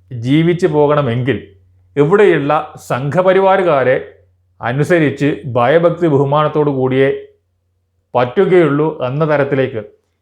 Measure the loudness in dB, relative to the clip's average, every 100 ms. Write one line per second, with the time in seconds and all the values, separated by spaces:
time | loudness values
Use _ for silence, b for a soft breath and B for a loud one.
0 | -16 -8 0 2 2 0 0 2 2 2
1 | 0 -2 -2 -4 -6 _ _ _ _ -2
2 | 2 4 4 2 0 -2 -4 -14 -6 -6
3 | -2 -2 2 2 2 2 2 0 2 0
4 | -4 -20 _ _ _ -10 -6 -4 0 2
5 | 0 0 -2 -4 -4 0 2 4 2 0
6 | 0 2 0 0 0 0 -2 -2 -2 0
7 | 0 -2 -10 _ _ _ _ _ _ _
8 | _ -2 -2 0 2 2 2 0 -2 -4
9 | -6 -2 -2 0 0 -2 -2 -6 -12 _
10 | _ _